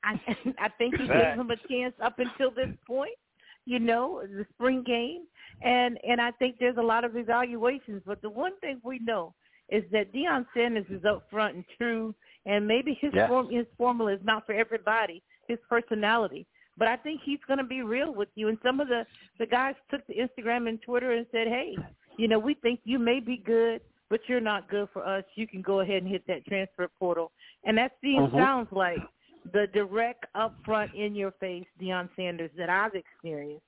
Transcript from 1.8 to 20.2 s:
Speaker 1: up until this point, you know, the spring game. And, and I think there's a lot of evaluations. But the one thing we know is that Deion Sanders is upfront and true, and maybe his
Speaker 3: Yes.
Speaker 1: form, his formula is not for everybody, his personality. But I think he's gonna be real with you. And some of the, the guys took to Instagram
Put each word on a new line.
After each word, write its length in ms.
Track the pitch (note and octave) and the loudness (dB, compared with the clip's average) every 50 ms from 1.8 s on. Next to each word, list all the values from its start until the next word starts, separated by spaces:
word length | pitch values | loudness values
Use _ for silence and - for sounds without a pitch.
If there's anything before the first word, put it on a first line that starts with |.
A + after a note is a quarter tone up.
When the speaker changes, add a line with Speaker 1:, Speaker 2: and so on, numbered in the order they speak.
| B3 B3+ B3 _ - | -2 -4 -6 _ -4
Speaker 1:
up 140 | B3 A#3+ - | -4 -2 -2
until 320 | B3+ B3 - - C4+ B3+ | -4 -4 -2 0 0 0
this 180 | A#3 B3 C4 C4 - - _ _ | 0 -2 -4 -4 -6 -12 _ _
point, 260 | A#3 C4 C#4 G#4 A#4+ _ _ _ _ _ _ - - _ _ | -4 -4 -4 -4 -8 _ _ _ _ _ _ -20 -20 _ _
you 140 | - A#3+ B3 | -4 -2 0
know, 440 | A#3 A#3 A3+ A#3 B3 C#4 - - - | 2 2 2 2 2 -2 -4 -6 -10
the 200 | G3 G3+ G3 G#3+ - _ | -10 -8 -10 -10 -10 _
spring 300 | _ A#3 B3+ C4 C4 B3 | _ 2 2 2 2 0
game. 420 | B3+ A#3+ A#3 A#3 B3+ E4 F4 F4 - _ _ - - - - | 0 0 0 0 -2 -6 -10 -12 -16 _ _ -20 -20 -20 -4
And, 380 | - B3 B3 B3 B3 B3 A#3+ - - - | 0 2 4 4 4 2 0 -4 0 0
and 120 | A#3+ A#3+ | 2 2
I 120 | A#3 A#3+ | 2 0
think 240 | A#3 _ C4 B3+ B3 A3+ | 0 _ -2 -2 0 0
there's 180 | B3 A#3+ A#3+ A#3 | 0 0 2 2
a 40 | |
lot 220 | A#3 A#3 A3 A3+ A#3+ | 2 4 4 2 2
of 120 | A#3+ A3 | 0 -4
evaluations. 840 | A#3+ A#3 G#3 A#3 A#3+ B3 B3 A#3+ A#3 A3 B3 C#4 C#4 - - G#3 G3 - | -4 0 2 2 2 2 0 -2 0 0 0 0 -2 -8 -10 -12 -10 -8
But 160 | F#3 G#3 G3 | -8 -10 -8
the 80 | - G#3+ | -8 -10
one 280 | G#3 A3+ D4 F#4 G4 G4 | -6 -4 -4 -4 -6 -6
thing 200 | - D#4+ C#4 B3 A3+ | -8 -10 -10 -8 _
we 140 | A#3+ C4 B3+ | -10 -8 -6
know 340 | A3+ A3+ A3+ G3+ E3 E3 F3+ _ _ _ _ _ _ _ | -4 -2 -2 -2 -4 -6 _ _ _ _ _ _ _ _
is 140 | - G#3+ G#3+ E3+ | -2 -2 -2 2
that 200 | F#3+ G#3+ G3+ G3 | 0 0 0 0
Deion 340 | G3 B3+ D4 F4 D#4+ C4+ B3 - - | -2 -2 0 0 0 0 -2 -4 0
Sanders 300 | B3 A#3 A#3+ A#3 A3 G3 F3 | 0 2 2 2 -2 -4 -4
is 140 | G3 F#3+ E3 | -10 0 2
upfront 480 | G#3 G#3 - - _ - G#3+ G#3+ G#3 | 2 2 2 -4 _ -2 -2 -2 -2
and 140 | C#3 F3 F3 _ - _ | -2 -6 -14 _ -8 _
true, 380 | A#3+ A#3+ A#3 A3+ A3 A3 G#3 _ _ _ - _ _ G3 | -2 -2 -2 -2 -4 -6 -8 _ _ _ -20 _ _ 0
and 200 | G3+ G#3 G#3 G#3 | 0 2 2 4
maybe 300 | A3 B3 C#4 D4+ C#4 - | 2 2 2 0 -2 -2
his 120 | - D4 - | -2 0 4
Speaker 3:
Yes. 160 | F#3+ G#3+ A3+ | 4 4 6
Speaker 1:
form, 200 | A#3+ C4 B3+ - | 4 2 2 2
his 160 | A#3 A#3+ A#3 A3+ _ _ | 0 -2 -2 -2 _ _
formula 360 | A#3+ B3 B3 A#3 A3+ G#3 G3 | 2 2 2 2 2 0 0
is 60 | G3 F#3 | -2 0
not 220 | A3 A3 A3 A3 | 0 0 0 0
for 80 | - A3 | -2 0
everybody, 680 | G#3 A3+ A3 A3+ A3 F3+ G#3 G#3+ A3+ A3 G3 E3+ F3+ _ _ _ _ _ _ | 0 0 0 0 -4 0 0 2 2 2 0 -4 -10 _ _ _ _ _ _
his 120 | A#3 A#3 _ _ | -8 -8 _ _
personality. 800 | A#3+ A#3 A3+ A#3 A#3 G#3+ G#3 G#3 A3 A#3 A3 F#3 B2+ D#3 F3 _ _ _ _ _ _ - | 0 0 2 2 -2 0 2 2 4 4 2 0 -4 -8 -14 _ _ _ _ _ _ 0
But 60 | A3 A3+ | 2 2
I 100 | A#3+ A#3+ | 2 0
think 240 | - D4+ D#4+ C#4+ - | -4 -8 -8 -8 -6
he's 140 | C#4+ C#4 - - - | -6 -6 -6 -2 -2
gonna 160 | C4+ C4+ C4 | -2 -2 0
be 200 | A#3+ B3+ B3+ B3+ | -4 -4 -6 -4
real 280 | G#3+ A3 B3+ C#4+ E4 | -2 0 0 -2 -2
with 180 | C4+ G3+ G#3 G3+ _ | -2 -4 -4 -4 _
you. 140 | G#3+ G#3+ G#3+ | -2 -2 0
And 100 | A3 G#3+ - | -2 2 0
some 160 | B3 B3+ C4+ | 0 2 2
of 80 | D4 C4 | 0 0
the, 180 | A#3+ A#3 A#3 _ _ - - - _ _ | 0 -2 -2 _ _ -20 -20 -20 _ _
the 80 | A#3 | -2
guys 300 | A3 A#3+ B3 C4 C4+ C4+ - _ _ | 0 2 2 2 0 -4 -6 _ _
took 120 | - - - - | -8 -8 -6 -6
to 60 | G3 | -4
Instagram 520 | G3+ | -4